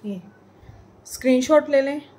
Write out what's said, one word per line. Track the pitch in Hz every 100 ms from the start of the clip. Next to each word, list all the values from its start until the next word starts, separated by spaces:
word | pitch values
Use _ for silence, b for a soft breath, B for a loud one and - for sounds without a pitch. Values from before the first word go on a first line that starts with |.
| 208
ये | 190 - - _ b b b b _ -
screenshot | - 262 254 254 302 285
ले | 277
लें। | 269 285 -